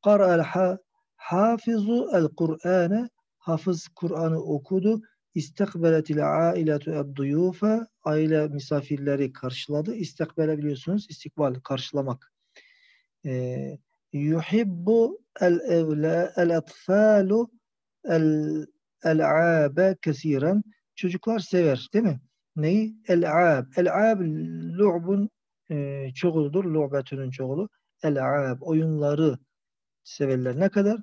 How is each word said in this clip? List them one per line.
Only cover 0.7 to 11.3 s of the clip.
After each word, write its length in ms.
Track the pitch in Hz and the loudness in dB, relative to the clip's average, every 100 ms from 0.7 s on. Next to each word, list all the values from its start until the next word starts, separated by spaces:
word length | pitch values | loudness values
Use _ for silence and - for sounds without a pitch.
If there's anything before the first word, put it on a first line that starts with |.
| 190 _ _ _ _ | 0 _ _ _ _
hafizu 920 | - 175 214 233 233 226 202 240 370 | -4 2 2 2 -2 -2 0 0 0
el 140 | 208 156 | 0 0
Kur'âne, 800 | - 165 156 175 185 170 208 240 _ _ _ | 0 -2 -2 0 2 2 0 -2 _ _ _
hafız 500 | - 165 - 170 - | -4 -2 -2 -4 -6
Kur'an'ı 540 | _ 170 165 165 160 | _ -6 -2 -2 -2
okudu. 600 | 160 151 - 190 196 220 - _ _ | -2 -6 -2 0 0 0 -4 _ _
İstekbeletil 1120 | 170 143 - 202 170 165 160 156 151 147 151 170 | -8 -8 -4 -4 0 2 2 0 -2 0 2 0
âiletu 400 | 175 156 147 147 | 0 0 -2 -4
ed-duyûfe, 960 | 156 139 139 139 147 185 180 208 220 226 _ | -6 -6 -6 -2 0 0 0 0 0 -4 _
aile 440 | 156 151 156 156 151 | -2 0 2 2 0
misafirleri 840 | 143 131 147 139 147 139 139 135 | -6 -4 -4 -2 -4 -2 -2 -2
karşıladı. 600 | 135 127 127 - 147 160 | -4 -10 -10 -6 -6 -4
İstekbele 640 | 226 170 - 156 - 156 151 | -6 -8 -6 -8 -2 -2 -2
biliyorsunuz, 480 | 147 135 160 202 202 | -4 -6 -4 -6 -6
istikbal, 440 | 156 156 | -16 -16